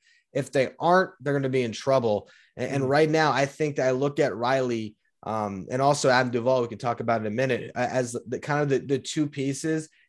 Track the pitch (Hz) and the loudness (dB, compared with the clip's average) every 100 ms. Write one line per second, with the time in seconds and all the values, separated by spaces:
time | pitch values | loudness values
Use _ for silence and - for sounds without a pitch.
0 | _ _ _ 139 127 143 127 - 165 180 | _ _ _ -6 -2 0 0 0 4 4
1 | 185 - 135 143 135 131 120 107 - 135 | 2 -4 -4 -2 0 0 -2 -2 0 2
2 | 117 104 - - _ - 123 139 131 143 | 2 0 -2 -20 _ -8 -4 -2 2 4
3 | 156 156 151 127 139 - 156 147 131 127 | 4 4 4 2 0 -2 -4 0 0 2
4 | 143 147 139 101 117 135 123 117 107 - | 0 0 0 0 0 0 0 -2 -6 -12
5 | _ _ - 110 104 98 - 127 139 147 | _ _ -6 -4 -4 -6 -4 0 2 4
6 | 139 127 127 120 117 131 117 107 127 117 | 4 4 2 0 2 0 0 -4 -4 -2
7 | 117 117 107 107 131 113 - - 123 127 | 0 0 -2 -2 -2 -2 -4 -4 -2 -2
8 | 123 117 - 120 - 147 147 131 127 135 | -2 -6 -8 -8 -2 -2 0 0 0 -4
9 | - - 147 143 135 131 160 160 156 _ | -2 -4 -4 -4 -6 -4 -4 -4 -6 _